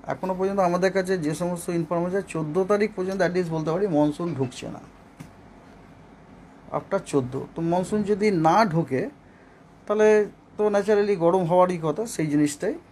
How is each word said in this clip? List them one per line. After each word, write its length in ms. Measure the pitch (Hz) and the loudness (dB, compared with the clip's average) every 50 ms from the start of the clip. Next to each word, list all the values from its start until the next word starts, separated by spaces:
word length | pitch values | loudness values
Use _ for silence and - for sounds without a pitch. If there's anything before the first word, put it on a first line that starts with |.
| - | -6
এখনও 280 | - 143 - - 185 185 | -8 -6 -4 -4 -4 -2
পর্যন্ত 260 | 180 190 196 196 202 | -2 -2 -2 0 2
আমাদের 320 | 185 175 175 175 180 190 | 2 2 2 2 0 2
কাছে 260 | 185 196 185 185 190 185 | 0 0 -2 0 -2 -2
যে 160 | 147 151 156 | -2 -4 -2
সমস্ত 340 | - 175 175 180 170 - - | -2 -4 -4 -4 -6 -6 -4
ইনফরমেশন, 520 | 175 170 165 165 180 170 175 180 180 202 190 - | -2 -2 -2 -2 -2 -2 -2 -2 -2 -4 -4 -4
চোদ্দো 360 | - 160 151 151 151 185 190 | -6 -6 -6 -2 0 -2 2
তারিখ 260 | 185 208 202 208 208 208 | 2 2 2 2 -2 -2
পর্যন্ত 260 | - 185 190 190 196 | -4 -4 -4 0 0
at 80 | 180 165 | 0 0
least 180 | 180 185 180 160 | 2 0 -2 -2
বলতে 220 | 160 160 156 160 | -4 -4 -2 -2
পারি 160 | 160 156 208 | 0 0 0
মনসুন 480 | 202 160 147 151 151 147 - 175 175 151 | 2 2 4 2 2 0 -2 -6 -6 -2
ঢুকছে 340 | 127 135 127 - - - - | -4 -4 -4 -4 -12 -12 -12
না। 120 | - - - - - - - - - - - - - - - - - - - - - - - - - - - - - - - - - - - - - - - - | -12 -14 -16 -20 -20 -20 -20 -20 -20 -20 -20 -20 -20 -20 -20 -20 -20 -20 -20 -20 -20 -20 -20 -20 -20 -20 -20 -20 -20 -20 -20 -20 -20 -20 -20 -20 -20 -20 -16 -8
After 260 | - 147 - - 147 147 131 | -8 -8 -6 -4 -6 -6 -6
চোদ্দো, 400 | - - 139 127 123 135 135 127 - - | -2 -2 -2 -2 -2 -8 -10 -10 -10 -8
তো 80 | 170 | -4
মনসুন 400 | 165 165 170 180 185 - 214 214 | -2 0 0 -2 -2 -2 -2 -2
যদি 280 | 208 190 208 190 214 214 | 0 -2 -2 0 0 0
না 340 | 196 165 156 160 170 208 233 | 2 2 2 4 4 4 4
ঢোকে 460 | 196 151 165 165 - 135 127 190 277 - - - - - - - - - - - - - - - | 2 2 -2 -2 0 -2 -4 -4 -4 -10 -16 -20 -20 -20 -20 -20 -20 -20 -20 -20 -20 -20 -20 -4
তাহলে 400 | - 208 214 214 214 214 214 208 - - - - - - | -2 2 4 6 6 6 4 2 0 -6 -20 -20 -18 -4
তো 120 | - 214 208 | -2 0 2
ন্যাচারালি 480 | 208 202 196 208 214 202 208 208 202 | 2 0 2 4 2 2 4 2 0
গরম 280 | 175 170 165 175 190 180 | 2 4 4 4 4 2
হওয়ারই 340 | 156 180 180 180 180 180 165 | 4 4 4 4 4 2 -2
কথা 240 | 160 156 147 - 226 | -2 -4 -2 -2 -6
সেই 200 | 226 - - 160 | -6 -4 -4 -2
জিনিসটাই। 480 | 151 143 147 147 147 143 - - 208 302 - - - | 2 2 2 2 2 0 -4 -4 -4 -4 -6 -12 -20